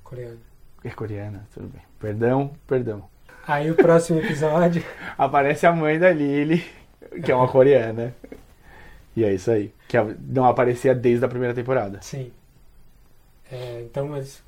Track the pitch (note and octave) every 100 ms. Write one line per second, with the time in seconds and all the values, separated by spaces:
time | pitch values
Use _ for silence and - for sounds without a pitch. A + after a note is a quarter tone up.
0 | - B2 A#2+ A#2 - - - - A#2+ -
1 | A2 G#2 G#2 G2+ G#2+ - G2+ F#2 - -
2 | G#2+ G#2 A2+ C3 C#3 D3 - C3 A#2+ G#2
3 | - _ - - - D3 D3+ E3 E3+ E3
4 | - D#3+ D#3 D3 D#3 D#3 E3+ E3+ - -
5 | - - C#3 C#3+ C#3 D3 F3 E3+ D3+ D#3
6 | F#3 E3 C#3+ C#3+ D3 E3 - - - _
7 | - - E3 B2+ B2+ C3+ C3 C3+ A2+ A2+
8 | A#2+ B2+ - - - - - - - -
9 | - - A2 G2 G#2 A2+ G#2 _ _ B2
10 | G#2+ - C3+ B2+ B2+ B2 B2 A#2+ C3 B2
11 | A#2+ A#2+ B2 B2 B2 A#2+ A#2+ C3 G2+ G2
12 | - C#3 B2 - _ _ - - - -
13 | - - _ _ - B2+ B2 A#2+ A#2 C#3
14 | C#3+ D3 C3+ -